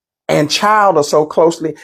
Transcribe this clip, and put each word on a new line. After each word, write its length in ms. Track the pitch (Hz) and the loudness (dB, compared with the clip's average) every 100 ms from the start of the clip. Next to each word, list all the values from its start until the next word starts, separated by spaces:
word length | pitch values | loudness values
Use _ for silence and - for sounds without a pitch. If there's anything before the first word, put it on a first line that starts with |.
| _ _ - | _ _ -4
and 220 | 156 151 | -2 0
child 440 | - 208 214 202 160 | -2 0 2 2 2
are 60 | |
so 220 | 147 151 151 | 0 -2 0
closely, 500 | - 165 165 160 - | 0 0 0 -8 -10